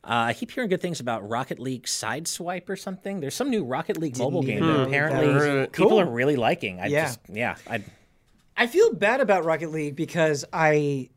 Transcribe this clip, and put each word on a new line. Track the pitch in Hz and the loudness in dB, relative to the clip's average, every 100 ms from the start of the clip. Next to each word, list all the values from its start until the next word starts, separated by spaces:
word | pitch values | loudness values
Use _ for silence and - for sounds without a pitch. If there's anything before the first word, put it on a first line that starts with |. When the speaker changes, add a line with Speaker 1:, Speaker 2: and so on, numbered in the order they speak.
Speaker 1:
uh, | - 117 117 | -2 0 0
I | |
keep | 117 240 | -2 -8
hearing | - 233 | -6 -2
good | 180 | -2
things | 180 165 | -2 -6
about | 123 117 101 | -6 -6 -4
Rocket | 117 131 - | -6 -6 -8
League | 123 123 | -8 -8
Sideswipe | - - 110 131 170 - 175 185 175 | -6 -6 -4 -6 -8 -8 -8 -8 -8
or | 190 | -10
something. | - 190 196 196 | -8 -10 -8 -6
There's | 139 - | -6 -4
some | 277 | -2
new | 220 | -2
Rocket | 127 131 - 165 | -2 -4 -4 -4
League | 160 | -4
Speaker 2:
Didn't | 127 127 | -2 -2
Speaker 1:
mobile | 170 | 0
game | 131 107 | 0 2
Speaker 2:
even | 165 | 2
Speaker 1:
that | |
Speaker 2:
know | 151 | 2
Speaker 3:
Hmm. | 131 | 2
Speaker 2:
that | 143 | 0
Speaker 1:
apparently | 151 - 147 | 0 2 4
Speaker 2:
was | 143 | 4
Speaker 3:
Heard | 147 | 4
of | 139 | 2
it. | 131 | -2
Speaker 1:
people | - 190 | 4 6
Speaker 2:
cool. | 220 | 6
Speaker 1:
are | 165 | 4
really | 117 135 139 | 2 2 2
liking. | 113 170 104 90 | 2 0 -4 -4
I | 101 | 0
Speaker 2:
Yeah. | 143 | 0
Speaker 1:
just, | 156 117 - | 0 -6 -10
yeah, | 101 117 80 - | -4 -4 -6 -8
I | 113 98 - _ _ _ _ _ - | -8 -10 -20 _ _ _ _ _ -2
Speaker 2:
I | 240 | 0
feel | 330 453 | 4 4
bad | 180 202 262 | 4 0 2
about | 226 190 | 2 2
Rocket | 165 156 160 | 2 -2 -2
League | 156 147 | -4 -6
because | 143 156 170 160 143 - | -4 -4 0 2 0 -4
I | 175 156 151 147 139 123 | 2 4 4 2 -2 -6